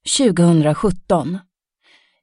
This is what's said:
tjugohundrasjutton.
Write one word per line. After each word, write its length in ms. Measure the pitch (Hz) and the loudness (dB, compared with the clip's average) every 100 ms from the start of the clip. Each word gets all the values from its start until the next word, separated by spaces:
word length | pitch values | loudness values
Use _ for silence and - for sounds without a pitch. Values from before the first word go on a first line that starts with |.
tjugohundrasjutton. 1300 | - - 254 170 175 165 151 151 208 180 - 175 135 185 _ _ _ _ _ _ _ _ | -10 -2 0 2 2 4 2 0 -2 -4 -4 -4 -4 -10 _ _ _ _ _ _ _ _